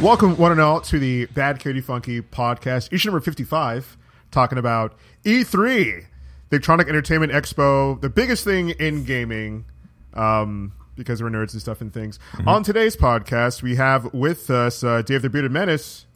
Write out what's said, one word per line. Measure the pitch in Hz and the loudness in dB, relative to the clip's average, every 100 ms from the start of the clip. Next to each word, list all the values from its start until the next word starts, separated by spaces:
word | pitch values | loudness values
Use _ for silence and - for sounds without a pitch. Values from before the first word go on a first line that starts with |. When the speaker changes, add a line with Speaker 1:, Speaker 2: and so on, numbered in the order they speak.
Speaker 1:
Welcome, | 180 233 202 160 | 6 6 6 6
one | 170 | 4
and | 160 | 6
all, | 151 160 | 4 2
to | - 151 | 0 -2
the | 131 123 | 0 -2
Bad | 120 - 139 139 | -4 -2 -2 -2
Cody | 147 135 | -4 -6
Funky | 127 123 120 120 | -6 -8 -6 -8
podcast, | 113 - 120 120 127 127 - | -8 -4 -4 -2 -4 -4 -2
issue | 180 202 | -2 0
number | 175 | 0
fifty-five, | 165 147 123 156 139 117 - - _ _ _ | -2 -6 -4 -2 -2 -4 -10 -20 _ _ _
talking | - 123 127 | 0 2 0
about | 120 113 110 - - _ | 0 0 -2 -8 -20 _
E | 208 240 | 0 2
three, | 247 190 226 247 131 87 - - - - - | 2 2 2 2 0 -4 -14 -20 -20 -20 -2
the | 147 | -2
Electronic | 151 165 175 | 4 4 4
Entertainment | 156 139 160 156 | -2 0 0 2
Expo, | 139 - - 143 139 139 131 | -2 -4 0 2 2 0 -2
the | 135 | -2
biggest | 208 247 233 | 0 2 0
thing | 208 190 170 | 0 -2 -2
in | 165 156 151 | -2 -2 -2
gaming, | 127 127 117 110 107 107 110 - - _ - | -4 -4 -4 -6 -6 -10 -14 -20 -20 _ -14
um, | 113 110 110 107 104 101 - - | -2 2 2 0 -6 -8 -12 -18
because | - 123 117 | -12 -6 -4
we're | 117 | -4
nerds | 110 110 | -4 -4
and | 110 | -6
stuff | 117 107 | -10 -8
and | 110 | -10
things. | 113 110 101 - | -8 -10 -12 -16
Speaker 2:
Mm-hmm. | - 135 | -4 2
Speaker 1:
On | 202 | 2
today's | 202 208 226 - | 2 2 2 2
podcast, | 127 117 101 120 120 123 | 2 2 0 0 0 -2
we | 123 123 | -4 0
have | 131 135 117 | 2 2 0
with | 131 143 170 - | -2 -2 -2 0
us, | 123 120 120 | 2 2 0
uh, | 120 117 | 0 0
Dave | 110 135 | 2 0
the | 131 | 0
Bearded | 139 135 | 0 0
Menace. | 143 196 151 - - _ | 0 0 0 -4 -18 _